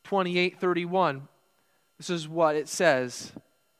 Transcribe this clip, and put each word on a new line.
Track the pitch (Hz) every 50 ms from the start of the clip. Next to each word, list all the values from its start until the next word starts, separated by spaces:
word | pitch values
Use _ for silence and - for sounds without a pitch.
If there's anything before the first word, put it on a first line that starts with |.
| -
twenty-eight | - 202 190 180 175 180 180 180 180 180 -
thirty-one. | 196 180 175 170 175 170 185 190 180 151 139 135 143 - _ _ _ _ _ _ _ _ _ _ _ _ _ -
This | - -
is | 175 170 151 156
what | 160 170 165 156 151
it | 151 135 -
says. | - - 185 160 139 127 127 123 - - - - - - - _ _ _ _ _ _